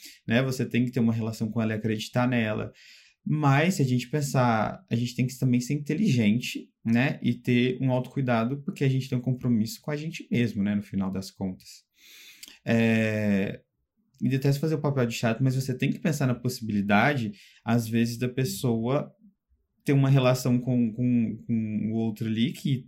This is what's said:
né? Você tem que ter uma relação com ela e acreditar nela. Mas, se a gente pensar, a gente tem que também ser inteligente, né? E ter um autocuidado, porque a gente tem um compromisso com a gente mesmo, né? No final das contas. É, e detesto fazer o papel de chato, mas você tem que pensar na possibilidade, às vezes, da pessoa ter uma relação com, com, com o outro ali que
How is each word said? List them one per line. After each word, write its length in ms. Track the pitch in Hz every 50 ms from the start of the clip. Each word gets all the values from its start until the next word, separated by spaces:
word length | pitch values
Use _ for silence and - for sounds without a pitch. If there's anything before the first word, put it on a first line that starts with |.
| - - - - _
né? 160 | - 113 120
Você 240 | 135 135 127 - 120
tem 180 | 107 - 120 127
que 60 | 123
ter 100 | - 135
uma 140 | 113 113 113
relação 380 | 113 110 113 113 - 117 104
com 100 | 104 117
ela 120 | 110 110 110
e 20 |
acreditar 520 | 107 - 110 110 107 - - - 123 123
nela. 440 | 127 127 120 113 107 107 107 107 - - - - - - - - _ _ _ -
Mas, 520 | - 147 156 151 139 135 143 160 180 190
se 80 | - 139
a 20 |
gente 240 | 123 127 123 - -
pensar, 760 | - 151 139 - - 135 123 120 113 107 104 - - - - -
a 60 | 120
gente 200 | 117 123 123 -
tem 120 | - 127
que 100 | 127 -
também 240 | - 139 131 123 120
ser 140 | 123 - 147
inteligente, 920 | 147 147 - 151 170 220 202 131 120 110 104 107 127 - - - - - - _ _ -
né? 360 | 113 113 120 131 151 147 -
E 140 | - 120 117
ter 420 | - - - 123 120 120 127 127 -
um 120 | 135 131
autocuidado, 720 | 127 127 127 - - 143 131 123 120 113 113 120 139 143 -
porque 200 | - - - 143
a 60 | 135
gente 180 | 131 131 127
tem 120 | - 127 123
um 20 |
compromisso 580 | - 123 123 - - 123 120 107 107 113 - -
com 120 | _ -
a 40 | 151
gente 320 | 147 156 165 - - - -
mesmo, 320 | 220 117 120 107 98 98 98
né? 100 | 104 104
No 80 | 104
final 300 | 101 - - 98 95 95
das 180 | 95 95 95 -
contas. 540 | - - 98 92 92 - - - - - _ _ _ _ _ - - - - - - - - - - _ -
É, 960 | 120 117 113 113 113 113 110 110 110 110 107 107 104 101 95 98 - - - _ _ _ _ _ _ _ _ _ _ _ -
e 80 | -
detesto 320 | 127 131 135 - 139 139 143
fazer 140 | - 160 156
o 80 | 147
papel 240 | 151 147 139 135 120
de 80 | 117 113
chato, 300 | - - 113 110 - 131
mas 100 | 131 127
você 220 | 131 131 - 123
tem 140 | - 139 -
que 80 | - -
pensar 260 | - 180 143 - 143
na 80 | 127 120
possibilidade, 1000 | - - 123 - - 113 107 104 101 98 101 104 104 117 143 147 127 110 101 - - - - - _ -
às 240 | 113 117 120 110
vezes, 300 | 107 113 117 117 117 120
da 120 | 117 123 123
pessoa 840 | - 135 131 - - - - 123 117 113 113 120 135 147 - - - _ _ - _ _ _ _ _ _ _ _ _ _ -
ter 60 | -
uma 160 | 143 139 135
relação 500 | 135 135 139 127 127 127 127 - 127 123 123
com, 340 | 123 131 123 123 120 110 104
com, 500 | 123 123 123 123 120 113 110 110 113 -
com 460 | - 117 113 110 107 107 104 107 107
o 40 | 110
outro 300 | 113 113 113 107 - 113
ali 280 | 110 110 110 117 160 190
que 340 | - - 160 135 123 -